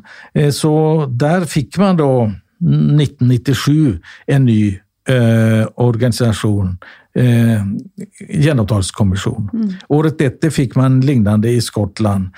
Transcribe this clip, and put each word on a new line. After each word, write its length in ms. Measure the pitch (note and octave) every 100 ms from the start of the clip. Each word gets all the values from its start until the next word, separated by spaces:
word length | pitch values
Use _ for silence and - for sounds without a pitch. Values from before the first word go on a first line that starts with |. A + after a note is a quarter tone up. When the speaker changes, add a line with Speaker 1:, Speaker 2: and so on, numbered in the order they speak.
| - - -
Speaker 1:
Eh, 160 | D3+ D3
så 540 | - D#3 D3+ D#3 D#3+ C#3
där 360 | A#2+ D3 F#3 E3
fick 320 | D#3 A#2 E3
man 200 | G3 F3
då 340 | C#3 C3 A2 F2+ _ -
nittonhundranittiosju 1400 | E3+ D3 D3+ D3 C#3 - B2 A#2+ - C#3 - D3+ D3 E2+ - - -
en 200 | C#3 B2+
ny, 340 | A2 G#2 F#2+ _ _ -
eh, 580 | B2+ A#2 A2+ A2+ A2 A2 -
organisation, 1040 | A#2+ A2+ B2 G#2+ A#2+ G#2+ A2 G2+ F#2 F2+ - - _ -
eh, 480 | B2 A#2 A#2 A2 G2 G2+ - - - - -
genopptagelseskommission. 1200 | D#3 D3 C3+ G2 G#2 F#2 - G2+ G2 A#2 A2+ G2+
Speaker 2:
Mm. 200 | A3+ G#3 F#3 -
Speaker 1:
Året 340 | D3 D#3 -
efter 280 | C#3+ - D#3+
fick 260 | D3 B2+ C3
man 260 | C3 C3
liknande 480 | C3 C3 G2+ G#2+ A#2
i 120 | A#2+
Skottland, 680 | - A2+ G2+ - G#2+ G2 F#2+